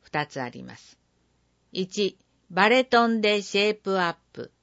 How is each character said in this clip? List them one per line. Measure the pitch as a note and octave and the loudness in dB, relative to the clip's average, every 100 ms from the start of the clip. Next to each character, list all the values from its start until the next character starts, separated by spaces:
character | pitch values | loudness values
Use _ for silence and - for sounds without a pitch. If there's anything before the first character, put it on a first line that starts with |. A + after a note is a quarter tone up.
二 | _ D3+ D3 | _ -8 -8
つ | C#3 | -8
あ | B2 | -10
り | A#2 | -12
ま | B2 A#2 | -18 -20
す。 | - _ _ _ _ _ _ _ _ | -20 _ _ _ _ _ _ _ _
一、 | F3+ F#3 - G3 - _ _ _ | -8 -8 -4 -4 -6 _ _ _
バ | F3 G#3 | 0 4
レ | B3+ | 4
ト | B3+ A#3+ A#3 | 4 2 2
ン | A3+ | 2
で | G#3 G#3 | 2 0
シ | G3 G3 | -2 0
ェ | G#3 | 0
イ | |
プ | G#3 - G3 | -2 -4 -2
ア | F3 | -2
ッ | E3+ _ | -4 _
プ。 | - - _ | -16 -16 _